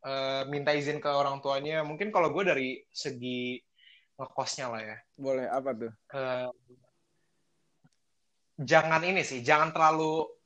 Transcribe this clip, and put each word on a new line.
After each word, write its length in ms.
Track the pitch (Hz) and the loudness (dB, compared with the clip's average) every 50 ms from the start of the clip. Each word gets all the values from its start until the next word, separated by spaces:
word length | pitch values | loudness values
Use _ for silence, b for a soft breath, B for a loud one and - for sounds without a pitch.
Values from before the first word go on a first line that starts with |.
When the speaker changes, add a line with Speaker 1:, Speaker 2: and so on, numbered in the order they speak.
Speaker 1:
eh, 400 | _ 131 135 135 135 135 135 135 135 | _ -6 -4 -2 -2 -2 -2 -2 -4
minta 240 | 131 143 147 143 143 | -2 -4 -2 2 2
izin 280 | 147 147 143 139 151 151 | 2 2 2 -2 -4 -2
ke 80 | 147 147 | 0 0
orang 320 | 143 139 139 139 139 139 | 2 2 2 2 0 -2
tuanya. 400 | 139 139 139 139 143 151 156 160 | -2 -2 -2 0 -2 -2 -2 -2
Mungkin 280 | 156 147 151 151 202 214 | -2 -2 -4 -4 -4 0
kalau 200 | 208 196 175 151 | 2 2 2 2
gue 140 | 135 165 202 | 2 2 2
dari 260 | 175 156 139 131 131 131 - - | 2 2 2 0 -2 -4 -8 -12
segi 720 | _ _ - - 156 135 123 120 127 127 123 123 123 123 123 _ _ b b b b b b b b _ | _ _ -10 -8 -8 -8 -6 -6 -6 -4 -4 -4 -4 -6 -8 _ _ b b b b b b b b _
ngekosnya 540 | _ 135 127 - - 131 - - - 139 123 | _ -14 -12 -6 -6 -6 -6 -6 -6 -6 -6
lah 140 | 117 110 110 | -6 -8 -8
ya. 140 | 107 107 113 - _ _ | -10 -12 -14 -18 _ _
Speaker 2:
Boleh, 340 | - 139 135 135 131 127 117 | -8 -4 -2 -2 -2 -2 -2
apa 220 | - 135 131 135 | -2 -2 -2 -4
tuh? 200 | 127 110 117 113 113 _ _ _ | -6 -4 -6 -10 -10 _ _ _
Speaker 1:
Eh, 400 | - 139 131 131 127 127 127 127 123 _ _ _ 123 _ _ _ _ _ _ _ _ _ _ _ _ _ _ _ _ _ _ _ _ _ _ _ _ _ _ _ _ _ _ _ _ _ _ _ _ - | -8 -6 -4 -4 -4 -4 -4 -6 -8 _ _ _ -20 _ _ _ _ _ _ _ _ _ _ _ _ _ _ _ _ _ _ _ _ _ _ _ _ _ _ _ _ _ _ _ _ _ _ _ _ -8
jangan 420 | 147 120 160 160 156 160 165 160 | 0 6 6 6 6 6 2 2
ini 200 | 165 180 190 185 | 2 2 0 0
sih, 180 | 151 - 131 127 | 0 -2 -4 -6
jangan 300 | 120 123 151 151 156 160 | 2 4 4 6 4 2
terlalu 560 | 160 170 160 156 160 160 160 156 156 160 151 - - _ _ | 2 4 6 6 6 4 2 0 0 0 -2 -4 -6 _ _